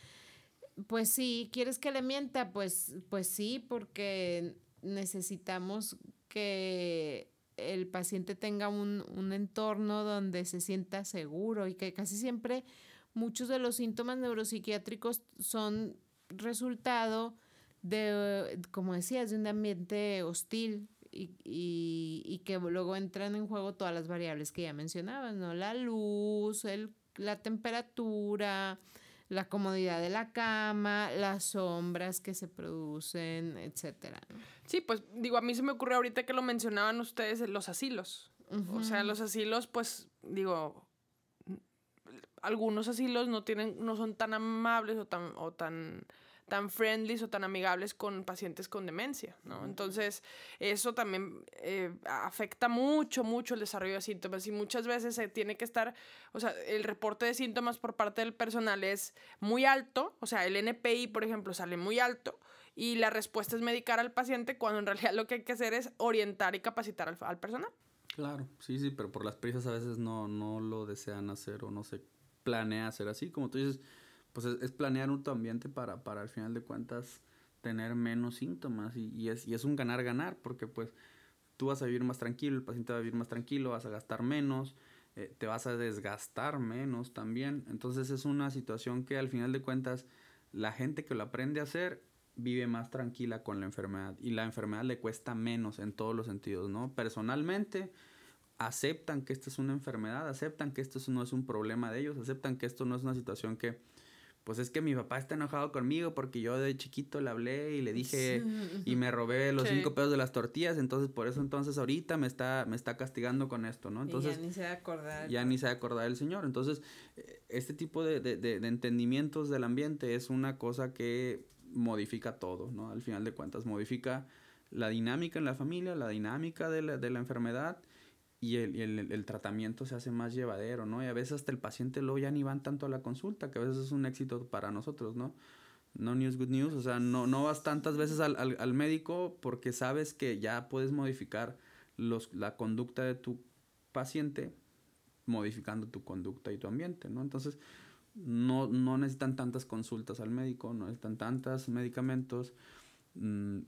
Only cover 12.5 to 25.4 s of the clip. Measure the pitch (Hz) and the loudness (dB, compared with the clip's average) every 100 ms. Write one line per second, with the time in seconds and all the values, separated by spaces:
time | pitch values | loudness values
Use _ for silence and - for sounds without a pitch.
12.5 | 254 254 - - - - 226 233 233 247 | -2 -4 -14 -20 -20 -8 -2 -2 0 0
13.5 | 262 247 233 226 220 240 254 247 220 214 | 2 2 2 0 0 -2 0 0 0 0
14.5 | 220 185 208 208 208 233 233 - - - | -2 0 -2 -2 -2 -2 -2 -4 -6 -2
15.5 | 226 214 214 220 - _ _ - 190 220 | 0 2 2 0 -6 _ _ -14 -6 -4
16.5 | 226 254 240 254 240 226 220 233 226 _ | -2 -2 -2 2 4 4 2 0 -4 _
17.5 | - - _ 175 214 214 208 202 196 - | -20 -20 _ -2 2 4 4 4 2 0
18.5 | 175 175 - 185 180 175 254 226 214 214 | -4 -6 -2 0 0 2 0 2 2 2
19.5 | 214 214 180 175 208 208 196 170 170 - | 2 2 0 0 0 2 2 0 -2 -2
20.5 | 226 226 208 208 _ - - 180 185 - | 0 0 -2 -6 _ -14 -10 -10 -10 -8
21.5 | 147 175 170 170 165 160 160 - 185 - | -4 -2 0 0 0 -2 -4 -6 -6 -2
22.5 | 190 175 180 180 190 196 196 202 208 214 | -2 0 0 0 0 -2 -2 -2 -2 -2
23.5 | 214 196 196 185 170 165 175 170 151 151 | -2 -2 -2 0 0 -2 -2 -2 -2 -4
24.5 | - 165 147 160 180 185 269 247 202 | -4 -4 -4 -4 -4 -4 -4 -4 -2